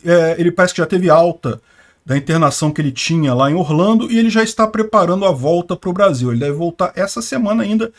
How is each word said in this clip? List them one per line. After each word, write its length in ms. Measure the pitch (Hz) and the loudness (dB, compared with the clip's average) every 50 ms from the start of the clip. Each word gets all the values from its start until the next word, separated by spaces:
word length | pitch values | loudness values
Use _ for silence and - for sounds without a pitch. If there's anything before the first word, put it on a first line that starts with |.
| - | 0
É, 300 | 170 170 175 165 165 165 160 | 2 4 4 4 2 0 0
ele 140 | 170 170 | 0 0
parece 220 | 170 - 180 180 - | 2 2 0 0 0
que 80 | - | -2
já 40 | 165 | -4
teve 240 | 160 185 180 185 170 | -2 -2 0 2 4
alta 520 | 151 165 170 175 170 - - 131 104 - _ _ _ _ _ _ _ _ - | 4 4 4 2 0 -4 -6 -6 -6 -8 _ _ _ _ _ _ _ _ -8
da 100 | - 131 | -4 -4
internação 560 | 180 143 - 160 165 160 143 - - 160 151 | -4 -2 0 0 2 2 0 0 0 -2 -2
que 80 | 151 - | -2 -2
ele 140 | 151 139 127 | -4 -4 -4
tinha 400 | - - - 165 165 151 135 123 | -4 -4 -2 -2 0 0 0 2
lá 180 | 123 135 143 | 2 2 2
em 20 | 151 | 2
Orlando 560 | 185 180 135 156 151 180 214 226 226 247 - | 0 -2 0 0 0 2 2 2 2 0 0
e 80 | 233 226 | 0 0
ele 120 | 226 226 | 2 2
já 120 | 214 220 | 2 0
está 240 | 226 220 - - 220 | 0 0 0 -2 -2
preparando 600 | 214 220 214 214 220 - 208 180 170 180 190 196 | 0 0 -2 -2 0 2 2 2 2 0 0 2
a 60 | 190 160 | 0 0
volta 420 | 127 127 147 165 175 175 - 180 | 0 0 0 0 0 -2 -4 -8
pro 160 | - - 190 | -6 -6 -4
Brasil. 400 | 180 190 202 196 151 123 127 123 | -2 2 2 2 2 0 -2 -2
Ele 80 | 117 117 | -2 -2
deve 140 | 139 143 143 | -2 -4 -4
voltar 400 | 156 170 170 170 - 185 175 - | -4 -4 -6 -4 -4 -6 -4 -4
essa 260 | 180 190 196 - 233 | -4 -6 -6 -6 -8
semana 420 | 226 - 269 254 233 202 214 233 220 | -8 -6 -4 -2 -2 0 0 0 0
ainda, 280 | 202 214 220 226 226 - | 0 0 -2 -2 -4 -8